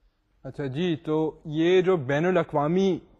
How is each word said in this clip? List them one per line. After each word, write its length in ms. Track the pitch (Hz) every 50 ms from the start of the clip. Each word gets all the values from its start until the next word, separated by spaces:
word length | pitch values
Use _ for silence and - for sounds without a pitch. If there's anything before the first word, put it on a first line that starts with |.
| _ _ _ _ _ _ _ _
اچھا 240 | - 135 - - 147
جی، 300 | 135 127 143 180 180 160
تو 340 | 131 - 156 156 156 160 156 151 - -
یہ 380 | 160 147 156 165 175 185 185
جو 140 | 175 185 190
بین 300 | 170 131 123 139 147 165
الاقوامی 720 | 180 180 170 160 - - 151 143 151 170 185 196 196 175 - - - _